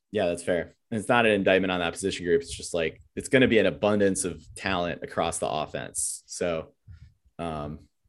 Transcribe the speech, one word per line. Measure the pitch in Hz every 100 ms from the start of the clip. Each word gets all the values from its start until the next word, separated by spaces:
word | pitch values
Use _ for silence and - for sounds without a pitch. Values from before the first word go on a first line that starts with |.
| _
Yeah, | 104 90
that's | 82
fair. | - 87 80 _ _
And | 110
it's | 98
not | 120 113
an |
indictment | 101 95 95 95
on | 90
that | 85
position | - 95 87 87
group. | 82
It's | -
just, | - -
like, | 85 80 - -
it's | - -
gonna | 131 120
be | 110
an | 95
abundance | 78 104 104 98 95
of | 90 80 - -
talent | 98 90 87 71
across | - 101 82 -
the | -
offense. | 76 73 71 50 - - - -
So, | - 87 80 - _ - - - _ _ -
um, | 82 78 73 76 - _